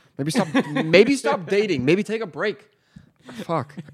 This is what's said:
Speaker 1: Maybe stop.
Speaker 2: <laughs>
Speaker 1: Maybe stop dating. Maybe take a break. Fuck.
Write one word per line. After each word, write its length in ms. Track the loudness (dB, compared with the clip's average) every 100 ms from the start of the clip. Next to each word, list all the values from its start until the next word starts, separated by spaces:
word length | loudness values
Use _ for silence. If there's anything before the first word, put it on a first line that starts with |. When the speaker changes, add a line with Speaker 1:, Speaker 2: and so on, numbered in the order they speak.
| _ -8
Speaker 1:
Maybe 140 | -2
stop. 160 | -2 0 -2
Speaker 2:
<laughs> 200 | -2 -2
Speaker 1:
Maybe 300 | 4 6 6
stop 320 | 2 0 -2 0
dating. 360 | 0 0 0
Maybe 180 | 2 2
take 180 | 0 -6
a 60 | -8
break. 420 | -6 -6 -8 _ _ _ -20 -20 _ -18 -12
Fuck. 320 | -6 -4 -6 -12 -16